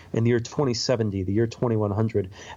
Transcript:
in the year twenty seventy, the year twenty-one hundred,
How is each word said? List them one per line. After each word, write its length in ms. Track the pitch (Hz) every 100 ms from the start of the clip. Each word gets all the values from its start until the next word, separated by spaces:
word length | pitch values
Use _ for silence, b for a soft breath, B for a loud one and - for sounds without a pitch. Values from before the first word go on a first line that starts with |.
| B
in 100 | 113
the 40 | 117
year 100 | 120
twenty 340 | 117 - 135
seventy, 500 | 117 - 117 110 98
the 80 | 92
year 140 | 104 117
twenty-one 420 | - 123 110 104
hundred, 400 | 98 110 104 92 B B